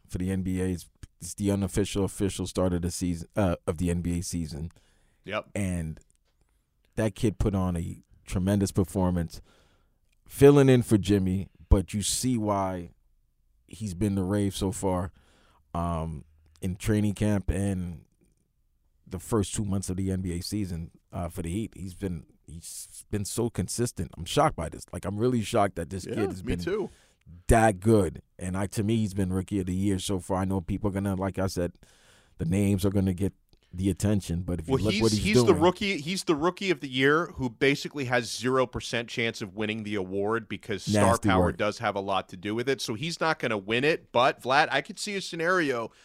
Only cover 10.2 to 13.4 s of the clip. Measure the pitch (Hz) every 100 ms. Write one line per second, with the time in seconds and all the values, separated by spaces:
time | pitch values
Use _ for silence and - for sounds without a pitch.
10.2 | _ - 139 143 135 127 - 107 92 101
11.2 | 92 95 - _ - 104 85 104 95 -
12.2 | 127 120 104 98 95 90 85 - _ _
13.2 | _ _